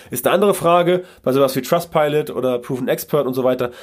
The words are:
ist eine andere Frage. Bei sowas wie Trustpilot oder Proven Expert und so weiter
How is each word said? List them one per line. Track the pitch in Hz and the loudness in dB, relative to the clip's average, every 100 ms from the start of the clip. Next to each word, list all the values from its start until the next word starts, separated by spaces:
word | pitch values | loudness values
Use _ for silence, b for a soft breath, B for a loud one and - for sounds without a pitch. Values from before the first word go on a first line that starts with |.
| B | B
ist | 127 127 | -4 0
eine | |
andere | 175 202 | 2 2
Frage. | 180 170 175 170 180 180 B | 2 2 2 4 0 -2 B
Bei | 131 | -2
sowas | 131 135 | 2 2
wie | 135 | 0
Trustpilot | 127 170 165 165 151 151 151 | 0 -2 0 0 0 0 -2
oder | 127 127 123 | -4 -2 -4
Proven | - 98 85 | -4 -6 -4
Expert | 160 - 151 127 | -4 -2 -2 0
und | |
so | 127 | 0
weiter | 127 160 123 B | 0 0 -4 B